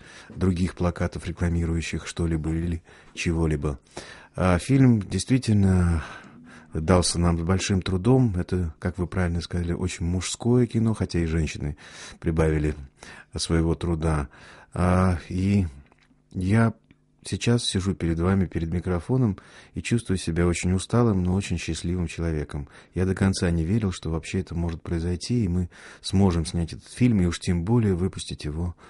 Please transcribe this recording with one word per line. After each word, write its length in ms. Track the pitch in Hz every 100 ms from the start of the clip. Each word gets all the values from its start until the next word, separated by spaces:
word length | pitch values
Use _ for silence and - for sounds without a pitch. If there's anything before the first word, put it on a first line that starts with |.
| - - -
других 460 | - 92 87 90 -
плакатов, 520 | 87 - 87 85 90
рекламирующих 800 | 80 87 85 82 82 80 82 -
что-либо 420 | - 85 82 80
или 320 | 82 85 85 - - -
чего-либо. 640 | - 90 82 80 73 73 69 _ - - - - -
А 200 | 92 87
фильм 440 | - 135 131 113
действительно 1000 | 90 95 - 127 117 104 95 92 87 80 - - - - - - -
дался 460 | 80 80 90 85 85
нам 180 | 85 85
с 40 |
большим 400 | 85 95 - 95
трудом. 540 | 90 92 104 131 123 90
Это, 360 | 85 92 85 -
как 180 | 90 90
вы 80 | 85
правильно 360 | 95 87 85
сказали, 320 | - 87 85
очень 320 | 87 90 - 85
мужское 600 | 90 - - 117 123 120
кино, 280 | 113 110
хотя 260 | 110 90 87
и 60 | 82
женщины 500 | 82 76 - 73 71 - - - -
прибавили 520 | 85 80 80 78 76 73 69 _ - - - 92
своего 400 | - 82 82 78
труда. 540 | 85 82 80 76 69 - - - -
А, 440 | - 90 90 92 85 -
и 400 | 92 95 101 85 69 - _ _ _ _
я 420 | 92 90 113 117 - _ _ _ _ -
сейчас 360 | 95 - 120
сижу 320 | - 98 95 82
перед 240 | 85 82
вами, 260 | 90 95 87
перед 260 | 82 82
микрофоном, 680 | 87 90 87 - 131 120 92 - - -
и 80 | -
чувствую 360 | - 120 - 95
себя 280 | - 82 87
очень 280 | 85 90
усталым, 500 | 92 - 117 120 95
но 100 | 90
очень 240 | 92 95 87
счастливым 500 | - 80 85 90 82
человеком. 600 | - 82 76 71 76 67 - -
Я 120 | 87 92
до 100 | 92
конца 340 | 98 95 90
не 140 | 85
верил, 280 | 80 113 101
что 200 | 87 80
вообще 300 | 80 - 95
это 120 | 85
может 300 | 85 85 80
произойти, 640 | - 87 85 87 - 120 98
и 20 |
мы 220 | 90 87 - - -
сможем 440 | - 95 98 85 80
снять 280 | 87 80
этот 160 | - -
фильм, 320 | - 123 107
и 40 | 87
уж 140 | 82
тем 240 | - 87
более 320 | 85 120 107 85
выпустить 480 | 92 - - 69
его 320 | 76 78 87 - -